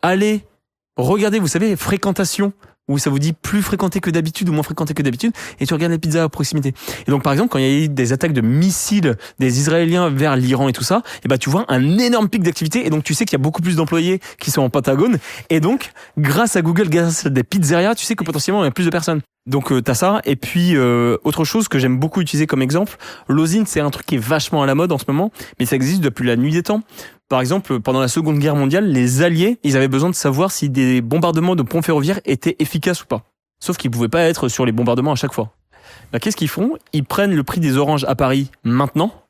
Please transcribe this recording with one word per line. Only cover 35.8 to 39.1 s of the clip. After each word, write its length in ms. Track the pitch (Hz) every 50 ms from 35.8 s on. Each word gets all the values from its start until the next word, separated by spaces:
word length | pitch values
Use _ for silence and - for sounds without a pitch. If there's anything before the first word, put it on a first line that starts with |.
| - - - - - -
Bah, 80 | - -
qu'est-ce 160 | - 214 208
qu'ils 140 | - 165 147
font ? 240 | - - 190 247 320 - _ _
Ils 120 | - 156 139
prennent 320 | - - - 202 202 190
le 80 | 151 139
prix 160 | - - 180
des 180 | 165 151 131 135
oranges 260 | 143 139 151 147 135
à 100 | - 135
Paris 340 | 117 139 127 131 135 139 135 - _ _
maintenant 500 | 120 117 127 143 135 - 151 165 220